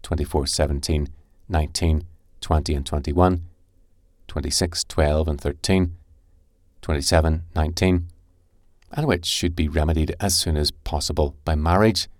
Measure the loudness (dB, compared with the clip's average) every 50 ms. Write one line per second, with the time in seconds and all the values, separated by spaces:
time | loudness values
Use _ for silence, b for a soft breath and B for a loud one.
0 | -4 -4 -2 -2 -2 -2 -2 -2 -2 -2 0 -2 0 0 0 -4 -2 -2 0 0
1 | -2 -4 b b b b b b b -2 0 0 0 0 -2 0 2 2 2 2
2 | 0 -6 -18 _ _ _ _ -16 -2 0 0 0 2 0 -2 -2 -2 -4 -4 -4
3 | -4 -2 2 4 4 4 4 0 -4 -10 -18 _ _ _ _ _ _ _ _ _
4 | _ _ _ _ -20 -10 -8 -6 -6 -2 -2 0 -2 -2 -2 -6 -8 -4 0 2
5 | 2 4 4 2 0 0 -2 -2 -4 -6 -6 -4 0 2 2 2 2 0 -2 -10
6 | -18 _ -20 _ _ _ _ _ _ _ _ _ _ _ _ -14 -4 -4 -2 -2
7 | 0 4 4 4 4 4 2 0 -4 -4 -2 0 0 0 0 2 2 4 4 2
8 | 0 -4 -14 -20 _ _ _ _ _ _ _ _ _ _ _ _ _ -10 -6 -2
9 | 0 2 0 0 0 -4 -4 -2 -2 -2 0 -2 -2 0 0 0 0 2 2 0
10 | 0 -2 -2 -4 -2 -2 -2 -2 -2 0 0 0 0 -2 -4 -6 _ -6 -6 -4
11 | -4 -2 0 0 0 -2 -2 -6 -4 -2 -2 0 2 2 4 4 4 4 2 0
12 | -6 -8 -12